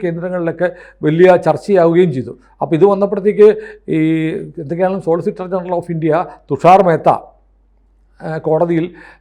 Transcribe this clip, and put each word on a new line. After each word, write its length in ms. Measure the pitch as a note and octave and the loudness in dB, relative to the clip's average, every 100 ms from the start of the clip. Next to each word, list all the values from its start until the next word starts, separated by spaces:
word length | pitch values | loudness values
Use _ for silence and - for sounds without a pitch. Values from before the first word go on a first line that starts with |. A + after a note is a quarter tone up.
കേന്ദ്രങ്ങളിലൊക്കെ 680 | F3+ E3+ F3+ F3+ E3 D#3+ F3 F3 - _ | -6 -6 -8 -6 -6 -2 -4 -4 -18 _
വലിയ 340 | D3+ D#3+ F#3 F3 | -2 4 6 6
ചർച്ചയാവുകയും 760 | E3+ D3 - G3 E3 E3+ F3+ | 2 -2 0 2 4 4 2
ചെയ്തു. 260 | C3 A#2+ - _ _ | 0 -8 -14 _ _
അപ്പോൾ 120 | C#3 | -4
ഇത് 100 | D#3 | 2
വന്നപ്പോഴത്തേക്ക് 720 | G3 G3 G3 G3+ G3 F#3+ G#3 G#3 - - - | 2 2 -2 -2 -2 4 4 4 -6 -18 -6
ഈ 400 | D#3+ D#3 D#3+ D#3+ E3 | -2 0 -2 -4 -6
എന്തൊക്കെയാണ് 640 | D#3+ D3+ C#3+ E3+ F#3 F#3+ | -10 -14 -10 -4 -2 -2
Solicitor 460 | E3 E3+ E3 - F#3 | -2 -2 -2 -6 -6
General 300 | F#3 F3+ F3 | -6 -4 -6
of 180 | F3 E3 | -6 -4
India 260 | D#3 D#3 E3+ - _ | -2 -2 -4 -10 _
തുഷാർ 320 | C#3+ E3 F#3+ | 0 4 6
മേത്ത, 260 | F3+ D#3 - B2 - _ _ _ _ _ _ _ _ _ | 4 2 0 0 -4 _ _ _ _ _ _ _ _ _
ആ, 160 | E3+ D#3+ | -12 -8
കോടതിയിൽ 520 | D#3+ D#3 E3+ E3+ F3 - - - | -2 0 0 -2 -4 -10 -20 -20